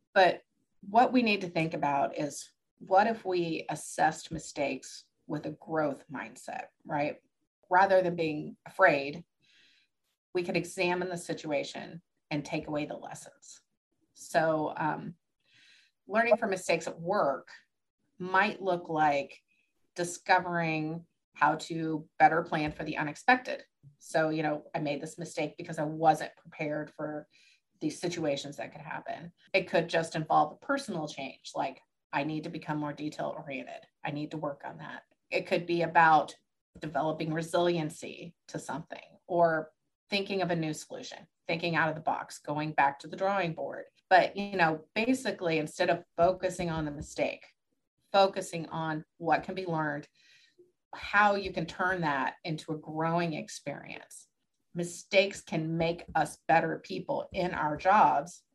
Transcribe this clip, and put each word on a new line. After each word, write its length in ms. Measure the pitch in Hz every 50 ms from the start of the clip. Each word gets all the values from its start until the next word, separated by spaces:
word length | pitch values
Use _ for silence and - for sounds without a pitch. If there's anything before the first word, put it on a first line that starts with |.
| _ _ -
But 280 | 196 185 175 - - - _ _ _ _ _ _ _ - 196
what 220 | 202 226 254 254
we 100 | 240 254
need 200 | 233 214 208 190
to 80 | 185 170
think 240 | - 165 160 165 170
about 440 | 156 147 143 143 139 139 139 -
is, 320 | - 151 139 - - - - _ _ _ _ _ _
what 280 | 175 - 190 190 214
if 160 | 226 226 220 -
we 420 | 185 180 175 170 165 160 - - -
assessed 600 | 156 147 - - - - 156 160 165 - - -
mistakes 720 | 165 151 - - - 151 143 131 131 131 - - - - - _ _ _ _
with 180 | - 151 151 -
a 100 | 160 156 -
growth 420 | - - - 156 151 143 - - - - 139
mindset, 520 | 104 104 113 - - - - - - - - _ _ _
right? 300 | - 156 143 147 147 - - _ _ _ _ _ _ _ _ _ -
Rather 320 | 180 180 196 190 190 190
than 140 | 180 175 175
being 420 | 175 165 156 151 151 156 208 - - -
afraid, 580 | - - - 190 180 143 139 139 143 151 175 - _ _ _ _ _ _ _ _ _ _ _ _ _ _ _ _ _ _ _ _ _ -
we 100 | 180 175
could 140 | 185 180
examine 520 | 170 170 - - 190 180 175 180 180 175 180
the 80 | 175
situation 840 | 170 - - 160 - - 156 147 139 - - - - - - - 170 - _ _ _ _ -
and 120 | 156 147 139
take 240 | - 165 156 -
away 180 | 156 151 147 151
the 100 | - 151
lessons. 640 | - - - - - - - - _ - - - - _ _ _ _ _ _ _ _ _ _ _
So, 580 | - - - - 170 160 160 156 156 151 147 -
um, 380 | - 160 151 156 160 147 160 170 - _ _ _ _ _ _ _ _ - _ _ _ _ _ _ _ _
learning 300 | - 190 226 233 233 214
from 120 | 214 240 202
mistakes 380 | 190 180 - - 175 170 -
at 120 | - - 170
work 500 | 165 175 202 202 165 135 - - - - - - _ _ _ _ _ _ _ _ _ _ _ -
might 420 | 180 185 185 190 202 214 - -
look 280 | 196 190 180 175 175 -
like 500 | 165 156 156 151 143 139 135 - - - _ _ _ _ _ _ _ _ _ _ _
discovering 1120 | - 175 175 - - - - 185 185 180 180 175 170 170 160 156 156 156 156 165 170 - - _ _ _ _ _
how 200 | - 147 151 156
to 500 | 156 - - 170 160 160 160 160 151 - - _ -
better 240 | 156 151 160 165 170
plan 280 | - 165 160 151 151
for 120 | - - 156
the 140 | 156 151
unexpected. 640 | - 156 147 147 - - - 254 254 254 - - - - _ _ _ - - - _
So, 300 | - - - 160 160 156
you 140 | 156 156 151
know, 200 | 151 151 147 - - -
I 40 | 165
made 220 | 156 143 143 131
this 160 | 160 160 -
mistake 380 | - 165 - - 170 151 147 -
because 220 | - 175 175 165 160
I 40 | 151
wasn't 520 | 156 160 156 160 160 156 160 - - -
prepared 540 | - _ - - - 160 147 151 151 151 -
for 360 | - - 151 151 151 151 - - _ _ _ _ _ _ _ _ _ _
these 200 | 160 151 - -
situations 580 | - 170 - 170 160 147 139 139 - - 147
that 140 | - - - -
could 80 | 151
happen. 500 | 147 160 160 - - - - - 160 175 - _ _ _ -
It 160 | 190 180 -
could 180 | - 175 165
just 280 | 170 170 165 165 - -
involve 360 | 165 156 - 156 156 - -
a 140 | - - -
personal 420 | - 277 269 - - 180 160 151
change, 440 | 147 - - 135 131 - - - - -
like, 260 | 151 147 135 131 - _ _ _ _ _ _ -
I 80 | 151 143
need 200 | 156 156 151 156
to 80 | 170
become 260 | 170 - - 160 151
more 160 | 151 147 147 147
detail 400 | 151 151 151 - - 156 143 147
oriented. 460 | 156 160 147 135 131 127 - - - - _ _ _ -
I 60 | -
need 180 | 143 147 151 147
to 60 | 160
work 240 | 156 156 147 139 - -
on 140 | 131 160
that. 240 | 160 151 143 127 - - _ _ _ _ _ -
It 140 | 185 180
could 180 | - 190 170 170
be 160 | 170 170 170
about 540 | 165 160 170 175 165 160 156 151 - - - - _ _ _ _ _ _ - -
developing 540 | - 151 151 135 156 160 156 160 165 160 156
resiliency 1000 | 165 165 - - 175 175 175 175 165 156 151 - - - - - - - 170 - _ _ -
to 100 | - 170
something 400 | - - 127 151 165 - - - - - - _ _
or 420 | - 180 170 170 165 160 156 - - _ _ _ _ _ _ _ -
thinking 320 | 208 196 196 202 196 190 180
of 80 | 170
a 40 | 175
new 180 | 165 160 156 151
solution, 440 | - - - - - - - - - - - _ _ _
thinking 280 | - 170 170 170 170 160
out 140 | 151 160 156
of 60 | 151
the 60 | 160
box, 360 | - - - - - - -
going 340 | - - 151 147 151 151 156 151
back 260 | - 143 139 139 -
to 80 | -
the 100 | 156 180
drawing 360 | 175 190 190 202 196 180 170 160
board. 320 | 147 139 - - - - - _ _ _ -
But, 280 | - 175 - - -
you 180 | 196 202 202 202
know, 260 | 185 170 160 156 156 - - -
basically, 640 | 214 220 247 262 - - 214 196 - 185 165 160
instead 320 | 160 151 160 - - 180 180
of 140 | 170 170 - _ _
focusing 520 | - 170 185 185 - - 185 180 - 175 170
on 160 | 160 160 156
the 60 | 147
mistake, 540 | 143 - - - - - 139 - - - - - _ _ _ _ _ _ _ _ _ _ _ _
focusing 560 | - 196 190 190 196 196 185 - - 170 156
on 360 | - - 165 160 160 156 156 - - _
what 260 | - 170 160 151 143 -
can 120 | - 185
be 100 | 190 185
learned, 420 | 175 165 156 156 151 143 147 - - _ _ _ _ _ _ _ _ _ _ _ _ _ _ _ _ -
how 400 | - - - - 202 208 208 202
you 180 | 202 190 185
can 140 | 175 180 165
turn 360 | 170 - - 185 180 190 180
that 340 | 165 151 139 135 131 - - - -
into 280 | 180 160 151 - -
a 60 | 156
growing 560 | 156 - 160 151 156 160 165 165 175 175 165 151
experience. 920 | 147 - - - - - 143 143 - - - - - - - - - - _ _ _ _ _ _ _ _ _ -
Mistakes 640 | 170 175 170 - - - _ 208 190 196 202 - -
can 360 | - - 185 160 160 160 165
make 260 | 165 165 170 170 170 - - -
us 240 | 160 151 156 - - _
better 320 | - - 165 165 160 151 - -
people 440 | - 190 - - - - - - - -
in 180 | 196 175 180 -
our 200 | - 156 151 151
jobs 680 | 147 - 185 202 214 185 143 143 143 - 180 - - _ _ _